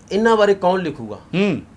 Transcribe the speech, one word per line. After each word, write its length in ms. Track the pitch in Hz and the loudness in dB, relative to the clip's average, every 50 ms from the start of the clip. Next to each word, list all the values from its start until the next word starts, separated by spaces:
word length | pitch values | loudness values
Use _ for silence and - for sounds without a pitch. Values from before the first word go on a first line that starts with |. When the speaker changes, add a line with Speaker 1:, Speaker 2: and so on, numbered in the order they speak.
| - - | -12 -6
Speaker 1:
ਇਹਨਾਂ 260 | 185 202 226 226 226 | -2 0 2 2 4
ਬਾਰੇ 160 | 214 208 202 196 | 4 4 4 2
ਕੌਣ 300 | 196 180 180 185 190 180 | 2 2 0 0 0 -4
ਲਿਖੂਗਾ? 360 | 156 131 - 113 104 104 95 - - - | -6 -8 -10 -12 -14 -14 -16 -12 -6 -2
Speaker 2:
ਹੂੰ। 280 | 175 202 208 156 104 85 - - | 0 0 0 -2 -4 -6 -12 -20